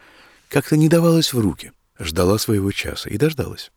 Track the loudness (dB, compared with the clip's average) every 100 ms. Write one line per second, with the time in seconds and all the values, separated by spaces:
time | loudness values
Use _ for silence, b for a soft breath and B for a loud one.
0 | b b b b _ -4 0 2 4 4
1 | 4 2 2 0 0 -2 -12 _ _ -12
2 | -6 0 2 2 0 0 0 -4 -8 -8
3 | -8 -2 -2 -2 -6 -10 -18